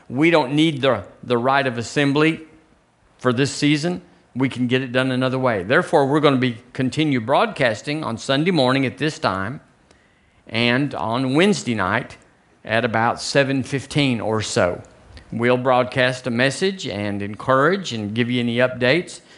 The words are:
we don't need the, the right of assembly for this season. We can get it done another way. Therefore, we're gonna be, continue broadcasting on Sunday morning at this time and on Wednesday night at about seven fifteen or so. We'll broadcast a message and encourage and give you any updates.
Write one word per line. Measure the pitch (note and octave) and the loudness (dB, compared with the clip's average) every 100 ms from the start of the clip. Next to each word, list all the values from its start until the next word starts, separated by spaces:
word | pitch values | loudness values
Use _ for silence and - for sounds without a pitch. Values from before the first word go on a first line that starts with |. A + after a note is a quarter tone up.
| - | -8
we | A#2+ E3 | 0 4
don't | E3 C3 | 4 2
need | D3 D#3+ C#3 | 2 2 2
the, | C3+ G#2+ - - | 0 0 -4 -12
the | - A#2+ | -2 0
right | B2+ C#3 C3 | 2 2 0
of | A#2 | -2
assembly | A2+ D3+ C#3 C#3+ D#3+ E3 - - _ _ _ _ _ _ | -4 0 2 2 2 0 -8 -20 _ _ _ _ _ _
for | B2 | 0
this | A#2+ C#3 | 2 0
season. | - D3 D3 E3+ F3+ - _ _ A#2+ | 0 0 0 -2 -6 -10 _ _ -4
We | C3 | -2
can | B2+ B2 | 0 0
get | B2+ | 0
it | C3 | 0
done | B2+ C3 | 0 0
another | B2+ B2+ C3 | 0 0 0
way. | B2+ G#2 | 0 0
Therefore, | F2+ D#3+ E3+ D#3 C3+ | 0 0 2 2 4
we're | D3+ | 4
gonna | D3 C3 | 4 4
be, | B2+ A2 - | 0 -4 -10
continue | - C3 C3+ D#3 B2+ | -4 -2 0 0 0
broadcasting | A2 D#3 A3 F3 B2+ A#2+ D3+ D#3 | 0 0 0 0 0 0 -4 -6
on | A2+ A2+ | -6 -6
Sunday | - C3+ E3+ | -2 0 2
morning | E3 B2+ C3+ B2+ | 4 4 2 0
at | - | -2
this | D3+ - | -4 -2
time | A#2+ F#2+ G2 D3+ - _ _ _ _ _ _ _ - | -2 -2 -4 -10 -16 _ _ _ _ _ _ _ -8
and | A2 A#2+ B2 C#3+ | -2 0 0 -2
on | B2 G#2 A#2+ C3 | -4 -4 -2 0
Wednesday | C#3+ G3+ D3+ B2+ | 2 2 2 -2
night | A2 F#2 A2+ - - _ _ _ _ | -2 0 0 -4 -12 _ _ _ _
at | - A2+ | -4 0
about | A#2 A2+ A#2 F#2+ | 0 0 0 -2
seven | - C#3+ C3+ C3+ | -2 0 2 0
fifteen | - C3+ - D3 C#3 A2+ | -4 -6 -4 0 0 0
or | G2 A2 | -2 -2
so. | G#2 A#2 F2+ - - - - - - | -2 0 0 0 -10 -20 -20 -20 -12
We'll | A2+ A#2+ B2+ | -2 0 2
broadcast | C3 B2+ B2 C3+ B2+ B2+ B2+ | 2 2 2 0 0 0 -4
a | |
message | A#2 C3+ C3+ F#3+ F#3+ D#3 | 0 0 0 -4 -4 -8
and | G2+ G#2 G2+ | -6 -6 -6
encourage | G2+ G#2+ - C3 D3+ G3 F3 | -8 -4 0 2 2 0 -4
and | A#2 G#2 A2 | -6 -2 -2
give | A#2+ | 0
you | B2 | 0
any | A#2+ A#2 | 0 0
updates. | B2 B2 B2 D#3+ F3 - - | 0 2 2 2 -2 -12 -20